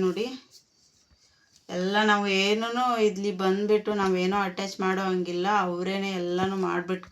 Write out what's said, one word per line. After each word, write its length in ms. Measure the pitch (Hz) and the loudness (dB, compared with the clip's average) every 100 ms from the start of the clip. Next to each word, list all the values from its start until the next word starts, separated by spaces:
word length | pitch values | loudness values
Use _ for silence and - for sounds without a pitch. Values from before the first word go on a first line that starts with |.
| 185 | 0
ನೋಡಿ. 200 | 175 240 262 - - _ _ _ _ _ _ _ _ _ _ - 180 | 0 -4 -8 -16 -20 _ _ _ _ _ _ _ _ _ _ -10 -4
ಎಲ್ಲ 180 | 185 208 214 | 0 2 4
ನಾವು 160 | 202 202 190 196 | 2 2 2 2
ಏನೂ 380 | 220 226 240 254 233 214 | 2 0 0 0 2 2
ಇಲ್ಲಿ 260 | 190 202 185 | 2 -2 0
ಬಂದ್ಬಿಟ್ಟು 480 | 190 196 208 214 208 208 | 0 2 2 2 2 0
ನಾವೇನೋ 380 | 190 180 185 202 190 | 2 2 2 0 -2
ಅಟ್ಯಾಚ್ 280 | 180 196 - 185 | -4 -8 -2 0
ಮಾಡೋ 180 | 190 190 | 0 0
ಹಂಗಿಲ್ಲ, 360 | 185 175 175 190 208 180 | -2 -2 -2 0 2 0
ಅವರೇನೆ 420 | 175 185 196 196 190 | -2 -2 -2 -2 -4
ಎಲ್ಲನೂ 340 | 175 180 190 190 180 | -2 0 0 0 -2
ಮಾಡ್ಬಿಟ್ಟು 400 | 175 175 185 - | -2 -4 -6 -6